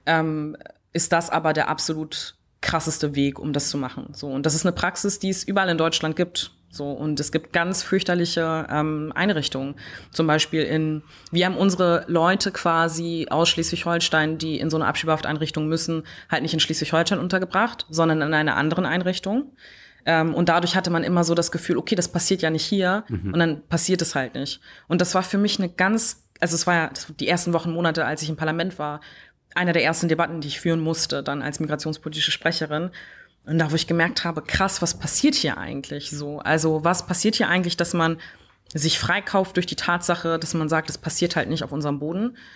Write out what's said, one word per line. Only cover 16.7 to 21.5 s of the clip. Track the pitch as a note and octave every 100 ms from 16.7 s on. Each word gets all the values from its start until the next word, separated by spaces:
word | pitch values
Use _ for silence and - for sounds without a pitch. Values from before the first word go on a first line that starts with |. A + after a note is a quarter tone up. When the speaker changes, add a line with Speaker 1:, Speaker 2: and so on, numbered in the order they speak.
| - - D#3+ E3 G3+
Speaker 1:
untergebracht, | F3 F#3 F3+ F#3+ A#3 - -
sondern | D#3+ E3 D#3
in | D3+
einer | D#3 D3+ -
anderen | D3+ E3+ E3
Einrichtung. | E3+ F3+ F3+ F#3+ A3+ C#4+ - - - - - -
Ähm, | E3 D#3+
und | D#3 F3
dadurch | E3+ E3+ F#3+
hatte | F3+
man | E3+ -
immer | F3
so | E3
das | E3+ E3